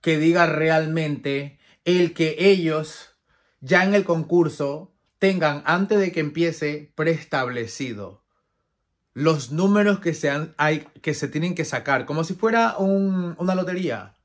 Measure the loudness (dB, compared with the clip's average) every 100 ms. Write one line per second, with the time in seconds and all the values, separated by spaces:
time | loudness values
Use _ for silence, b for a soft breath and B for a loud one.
0 | 0 2 4 4 2 2 2 2 2 -2
1 | -2 -4 -4 -6 -6 _ b b 0 2
2 | 2 0 -2 4 4 6 2 -2 -6 -12
3 | -20 _ _ _ _ _ 2 2 4 2
4 | 2 -2 2 2 2 0 -6 -6 -12 _
5 | _ _ 0 2 0 0 0 0 2 2
6 | 2 -2 -4 0 -2 0 -6 -6 -12 -4
7 | -2 -2 -2 -4 -4 -6 -8 -8 -10 -8
8 | -12 -16 _ _ _ _ _ _ _ _
9 | _ -2 0 0 -2 0 2 4 4 2
10 | -2 -2 -2 -2 -6 0 0 0 -6 -10
11 | -6 -4 -4 -2 -4 -2 -4 -4 -2 -2
12 | -2 -4 -4 -2 0 2 2 0 0 2
13 | 0 -2 -4 -4 -2 -2 -2 -4 -4 -6
14 | -10 _